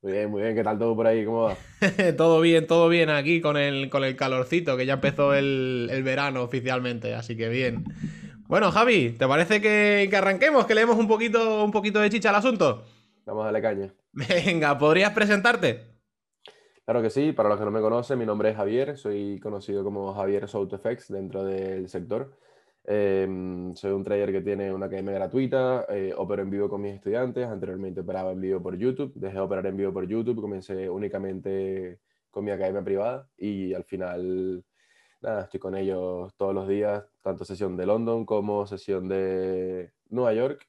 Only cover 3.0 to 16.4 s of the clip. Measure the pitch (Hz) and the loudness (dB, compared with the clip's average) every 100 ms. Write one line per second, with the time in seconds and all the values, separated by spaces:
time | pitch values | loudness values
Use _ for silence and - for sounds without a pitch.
3 | 160 147 139 170 160 147 143 139 135 139 | 4 2 2 2 2 0 0 0 -2 0
4 | 135 131 135 131 127 170 165 127 131 135 | 0 -2 -2 0 0 0 0 0 0 0
5 | 139 143 143 139 139 135 131 127 120 131 | 0 2 4 4 2 0 0 -2 -2 -2
6 | 131 135 143 131 123 131 120 127 127 120 | -2 0 0 -2 -2 -2 -2 -2 -2 -4
7 | 113 113 113 113 113 123 127 117 - - | -6 -6 -8 -4 -2 0 -2 -2 -8 -8
8 | - - - - - - 208 175 240 220 | -10 -10 -16 -18 0 2 4 4 6 6
9 | 120 117 131 143 170 214 214 208 208 202 | 4 2 2 4 4 4 4 4 6 4
10 | 196 196 190 185 277 285 220 220 226 226 | 4 4 4 4 6 6 6 4 6 4
11 | 220 220 233 226 226 214 208 208 202 208 | 4 4 4 2 2 2 2 2 2 4
12 | 208 220 214 202 233 226 156 110 - _ | 4 4 4 4 4 4 4 2 -6 _
13 | _ _ - 104 110 107 110 101 98 _ | _ _ -10 -4 0 0 0 -2 -6 _
14 | _ 135 127 180 170 170 151 143 147 165 | _ -10 0 2 2 2 2 4 6 6
15 | 208 202 208 208 196 233 175 110 - _ | 4 4 4 4 4 4 2 0 -8 _
16 | _ _ _ _ | _ _ _ _